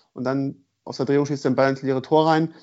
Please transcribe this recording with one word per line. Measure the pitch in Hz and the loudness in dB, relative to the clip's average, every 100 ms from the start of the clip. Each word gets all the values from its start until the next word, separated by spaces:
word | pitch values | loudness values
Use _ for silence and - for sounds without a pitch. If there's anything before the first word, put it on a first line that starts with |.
| _ | _
Und | - | -8
dann | 123 135 139 135 _ _ - | -4 -2 -4 -8 _ _ -12
aus | 120 | -4
der | 131 | 0
Drehung | 139 143 | 0 0
schießt | 143 | -2
den | 139 127 | -2 2
Ball | 135 | 2
ins | 135 | 0
leere | 131 131 | -2 -4
Tor | 123 156 156 | 2 2 4
rein. | 156 160 - | 2 0 -6